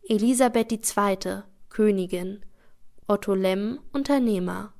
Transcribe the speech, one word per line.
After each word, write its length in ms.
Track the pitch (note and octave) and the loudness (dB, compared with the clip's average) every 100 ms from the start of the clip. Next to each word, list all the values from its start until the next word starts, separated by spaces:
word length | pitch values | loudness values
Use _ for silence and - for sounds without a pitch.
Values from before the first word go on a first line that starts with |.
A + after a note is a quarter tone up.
| - | 0
Elisabeth 640 | G#3+ A3+ B3+ B3+ A#3 A3+ | 2 2 4 4 2 0
die 100 | A3+ | -2
Zweite, 640 | - - G3+ F#3+ F#3 F#3+ - - - | -2 0 2 0 -4 -8 -10 -20 -10
Königin, 720 | - G#3+ G3 F3+ F3+ F#3 G3+ - - - - - - - | 2 4 4 -2 -4 -6 -10 -14 -18 -20 -20 -20 -14 -2
Otto 280 | G3+ G3+ F#3+ | 0 2 0
Lemm, 440 | F#3+ F#3+ G#3 - - | 2 0 -4 -6 -6
Unternehmer. 800 | C#4 C#4 C#4+ A#3 G3 F3+ F3+ G#3 | -4 0 2 2 0 -2 -6 -10